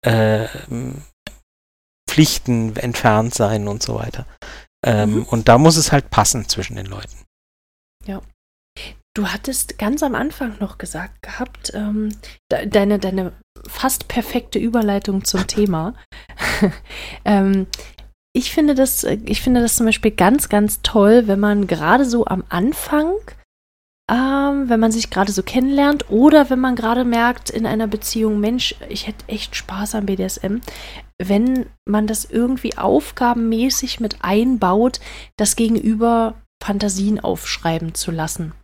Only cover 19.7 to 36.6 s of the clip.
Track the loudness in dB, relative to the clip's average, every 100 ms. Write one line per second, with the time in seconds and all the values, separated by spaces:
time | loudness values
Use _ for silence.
19.7 | 2 2 2 0 4 4 4 2 2 2
20.7 | 0 0 4 6 6 6 2 2 2 0
21.7 | -2 2 4 4 0 0 -2 -4 -2 0
22.7 | -2 -2 0 0 -2 -6 -20 _ _ _
23.7 | _ _ _ -4 0 0 0 0 0 0
24.7 | 2 2 0 -4 -2 0 -2 -2 0 2
25.7 | 4 2 2 0 6 8 8 6 2 0
26.7 | 0 0 0 0 2 0 0 -6 -4 -2
27.7 | -2 -2 -4 -6 -2 0 2 0 0 -4
28.7 | -6 -10 -10 -10 -12 -10 -10 -8 -12 -10
29.7 | -6 -4 -4 -2 -2 -4 -4 -4 -4 -6
30.7 | -16 -16 -18 -20 _ 0 2 4 0 -4
31.7 | -10 -2 0 0 -2 -4 -2 0 0 -4
32.7 | -2 2 2 0 -2 0 2 0 0 0
33.7 | -2 -4 -4 -6 -4 0 2 2 2 2
34.7 | 4 2 0 -16 -18 -20 -2 -2 2 2
35.7 | 2 2 2 2 2 0 -6 _ _